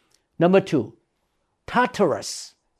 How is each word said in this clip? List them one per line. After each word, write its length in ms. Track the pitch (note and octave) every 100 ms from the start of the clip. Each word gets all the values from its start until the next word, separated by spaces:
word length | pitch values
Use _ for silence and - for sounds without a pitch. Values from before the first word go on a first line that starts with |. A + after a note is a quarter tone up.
| _ _ _ -
Number 240 | E3+ F#3+
two, 320 | F#3 D3+ - - _ _ _ _ _ _ -
Tartarus. 880 | A3+ A#3 - F3+ G#2 - - - _ _ _